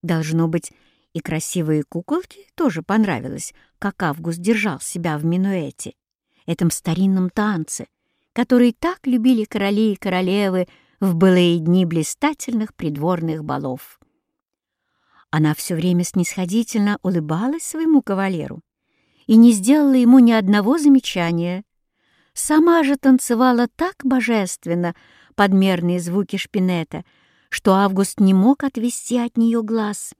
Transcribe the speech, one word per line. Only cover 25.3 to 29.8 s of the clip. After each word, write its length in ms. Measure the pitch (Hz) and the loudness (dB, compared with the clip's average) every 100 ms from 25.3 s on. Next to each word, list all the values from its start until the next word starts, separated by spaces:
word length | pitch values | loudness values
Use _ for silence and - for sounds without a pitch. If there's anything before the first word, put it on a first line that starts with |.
| - | 0
под 180 | 202 | 2
мерные 460 | 190 190 180 175 180 | 4 2 2 -2 -2
звуки 380 | 175 180 208 196 | -2 -4 -4 -6
шпинета, 680 | - 214 185 175 160 170 - _ _ _ _ | -6 -4 -2 -2 -6 -12 -16 _ _ _ _
что 240 | - - | -4 2
Август 460 | 190 202 190 196 - | 2 2 0 -2 2
не 140 | 196 | 4
мог 300 | 190 202 285 | 4 4 2
отвести 560 | 277 - 240 - - 247 | -2 -4 -6 -6 -6 -4
от 180 | 240 - | -2 -2
неё 240 | 233 226 | 0 0
глаз 500 | 214 226 | -2 -4